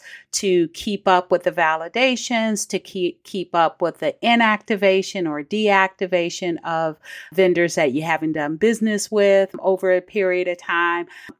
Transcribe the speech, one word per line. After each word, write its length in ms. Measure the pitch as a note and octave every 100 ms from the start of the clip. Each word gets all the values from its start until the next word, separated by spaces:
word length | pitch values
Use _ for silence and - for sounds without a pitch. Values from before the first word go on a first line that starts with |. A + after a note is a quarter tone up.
| - - -
to 340 | - G3+ F3+ D#3+
keep 380 | - - G3+ G3+
up 240 | F3+ F3+
with 140 | F3+ F3+
the 80 |
validations, 1160 | E3 D#3+ D#3+ E3 A3 C4 A#3+ - A#3 A3 G#3+ -
to 120 | F#3+
keep, 420 | - F#3+ F3 -
keep 320 | - G3+ E3+ F3
up 260 | D#3+ -
with 180 | E3+ D#3
the 180 | D#3 -
inactivation 1080 | A3 A#3 A3+ G#3 - G#3 G3 F#3+ F#3 G3 E3+
or 140 | D3 D3
deactivation 1120 | G#3+ G#3+ G3 F#3+ - F#3 F3+ E3+ - F#3 E3+ -
of 340 | E3 D#3+ D3+ - - -
vendors 440 | - F#3 E3+ E3+ E3+
that 160 | D#3
you 100 | C3+
haven't 300 | D#3+ D#3+ D#3
done 240 | D#3 D3 D#3+
business 560 | A3 A3 A3 G#3 -
with 420 | G#3+ G3+ G3 F#3+ F#3
over 320 | F#3 F#3+ F#3
a 100 | F3+
period 460 | F3+ G#3+ F#3 F3+ F3+
of 100 | F3
time. 480 | - F3 E3+ E3+ F3 - - -